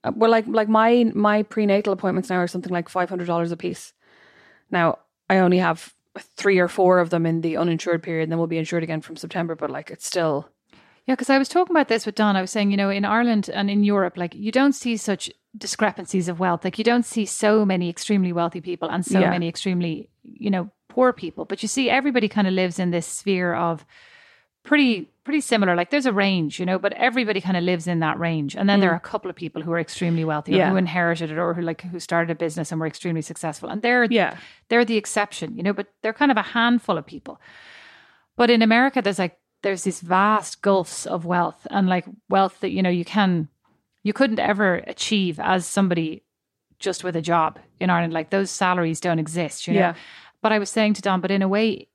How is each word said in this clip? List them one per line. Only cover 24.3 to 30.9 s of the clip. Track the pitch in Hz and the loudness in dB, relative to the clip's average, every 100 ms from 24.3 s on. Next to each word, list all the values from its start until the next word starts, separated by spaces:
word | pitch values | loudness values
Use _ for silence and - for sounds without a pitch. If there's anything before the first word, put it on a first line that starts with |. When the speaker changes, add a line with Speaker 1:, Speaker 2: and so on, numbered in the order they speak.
| _ _ _ | _ _ _
Speaker 2:
pretty, | - 294 262 202 - _ | 0 4 4 2 -6 _
pretty | - 302 | -4 -2
similar. | - 226 190 | 0 2 4
Like, | 175 175 | 2 2
there's | 285 | 0
a | 254 | 2
range, | 202 196 190 151 - | 2 2 0 -2 -4
you | 180 | -2
know, | 185 | 0
but | 202 | -2
everybody | - 247 247 214 196 | 0 0 0 -2 -2
kind | 180 185 | 0 0
of | |
lives | 175 175 165 | 0 -2 -2
in | 170 | 0
that | 160 - | 0 -2
range. | 170 160 143 | -2 -2 -4
And | - 196 | -2 2
then | 202 | 4
there | 190 | 4
Speaker 1:
Mm. | |
Speaker 2:
are | 170 | 0
a | |
couple | - 214 185 | -4 -8 -8
of | 160 | -10
people | 170 - | -10 -8
who | 160 | -4
are | 170 | -4
extremely | 160 - 175 165 160 | -4 -4 -2 0 -2
wealthy | 151 - | -4 0
or | 185 | 2
Speaker 1:
Yeah. | 156 | 4
Speaker 2:
who | 190 | 2
inherited | 175 | 0